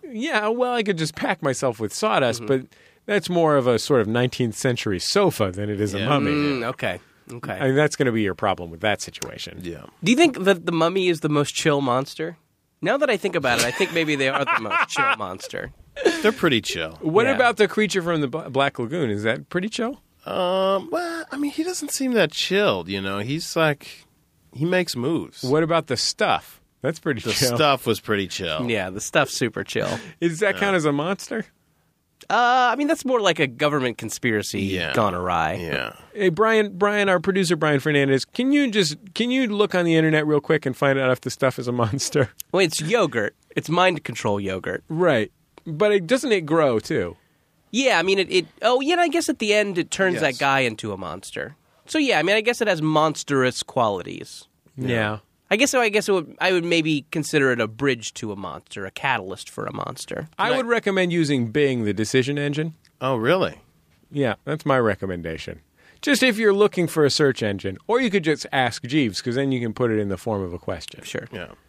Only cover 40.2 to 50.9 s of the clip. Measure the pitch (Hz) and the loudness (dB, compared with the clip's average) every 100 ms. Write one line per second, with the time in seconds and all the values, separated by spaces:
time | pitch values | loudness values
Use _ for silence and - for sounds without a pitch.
40.2 | 151 147 - 160 139 127 139 135 135 127 | 2 0 2 0 0 0 2 2 2 0
41.2 | 127 - 131 127 123 123 113 135 - 147 | -2 0 0 0 -4 0 0 0 -2 0
42.2 | 127 _ - 175 185 - 156 233 170 120 | 0 _ -4 0 2 0 -2 0 2 0
43.2 | 101 _ _ - 139 175 185 165 - 117 | -2 _ _ -8 -2 2 4 2 -6 -4
44.2 | 117 101 98 95 90 90 _ 160 180 127 | -2 -2 -2 -4 -4 -8 _ 0 4 4
45.2 | 107 _ _ - - 151 208 208 165 247 | 0 _ _ -18 -12 0 2 2 2 0
46.2 | 269 208 156 160 147 113 - 151 87 - | 2 0 2 2 4 2 0 -4 -4 -8
47.2 | _ _ _ _ _ 220 262 185 170 196 | _ _ _ _ _ 0 2 2 2 2
48.2 | 185 180 160 _ 220 254 277 349 349 302 | 2 0 0 _ 0 2 2 2 2 0
49.2 | 320 285 214 208 208 175 160 - 190 180 | -2 -4 2 2 2 -2 -4 0 0 2
50.2 | 151 123 139 135 127 107 110 | -2 0 0 2 0 -2 -8